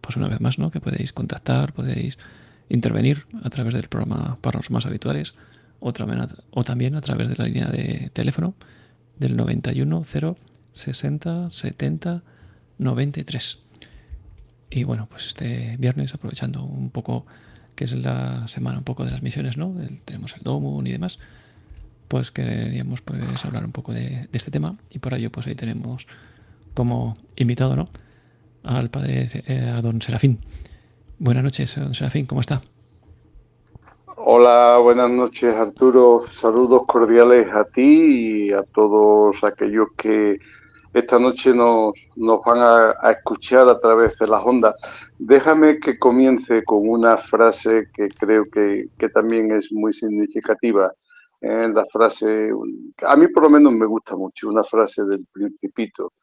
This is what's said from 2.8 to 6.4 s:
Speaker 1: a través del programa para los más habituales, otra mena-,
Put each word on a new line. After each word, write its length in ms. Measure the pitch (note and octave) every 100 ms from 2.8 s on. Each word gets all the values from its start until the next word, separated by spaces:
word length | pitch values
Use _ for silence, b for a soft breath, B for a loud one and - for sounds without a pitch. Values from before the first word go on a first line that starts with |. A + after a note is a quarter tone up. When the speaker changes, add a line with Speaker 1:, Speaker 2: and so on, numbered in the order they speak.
| - G#2+ B2 C#3+ - A3+
Speaker 1:
a 60 | B2
través 240 | B2 A2+
del 160 | B2 -
programa 480 | A2 A2 A2+ - B2
para 180 | B2+ -
los 120 | -
más 140 | A#2+ A2
habituales, 500 | G#2+ - C#3+ D3+ _ b b b b
otra 260 | - A#2+ A2+
mena-, 220 | A#2 B2 -